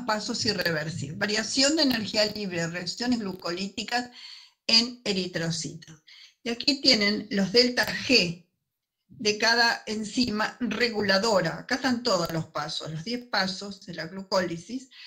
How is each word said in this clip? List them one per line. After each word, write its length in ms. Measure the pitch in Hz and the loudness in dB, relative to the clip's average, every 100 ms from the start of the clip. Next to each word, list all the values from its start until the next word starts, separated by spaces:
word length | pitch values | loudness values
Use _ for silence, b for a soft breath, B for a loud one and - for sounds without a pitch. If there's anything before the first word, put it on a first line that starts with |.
| - | 2
pasos 380 | 214 214 226 220 | -2 -2 -2 -2
irreversibles. 720 | 190 175 151 156 - 139 190 | 0 0 0 -2 -4 -6 -4
Variación 580 | 202 214 220 269 277 320 | -2 0 0 2 4 4
de 80 | |
energía 420 | 277 226 190 220 208 | 2 0 0 0 0
libre, 380 | 214 196 170 165 | 0 -4 -2 -2
reacciones 520 | 175 175 - 240 233 | -4 -8 -4 0 0
glucolíticas 920 | 190 180 170 175 196 - 208 247 247 B B B B _ - | -2 -6 -6 -4 -6 -6 -4 -4 -4 B B B B _ 2
en 340 | 226 247 - | 4 2 -2
eritrocitos. 1000 | 208 190 180 160 165 165 156 - - 160 B B B _ | -2 -2 -2 -2 -2 -2 -6 -10 -16 -20 B B B _
Y 60 | 233 | -6
aquí 300 | 233 - 269 | -2 0 2
tienen 480 | 269 214 202 208 - | 4 4 4 0 -2
los 220 | 202 180 | 0 4
delta 340 | 240 247 240 214 | 4 4 2 -2
G 640 | - - 233 170 - _ _ _ _ _ _ _ | -2 4 4 4 -2 _ _ _ _ _ _ _
de 280 | 131 208 214 | -4 -2 2
cada 460 | 226 240 233 - - | 4 4 4 2 -4
enzima 680 | 214 208 262 226 208 - - | -6 -2 0 0 0 -2 -2
reguladora. 1000 | 233 214 240 208 202 190 226 190 165 165 | -4 0 0 2 2 4 4 4 2 -2
Acá 160 | - 269 | -4 -2
están 280 | 262 240 | 0 0
todos 280 | 247 185 165 | 2 0 0
los 140 | 160 160 | -2 -4
pasos, 440 | 151 151 - 147 | -6 -6 -6 -6
los 140 | 160 | -8
diez 220 | 226 240 - | -6 -8 -4
pasos 600 | 208 190 - 202 196 - | -2 -2 -4 -10 -12 -12
de 100 | 156 | -10
la 120 | 165 | -10
glucólisis, 840 | 190 190 190 170 170 - 254 - B | -10 0 2 2 -4 -8 -10 -10 B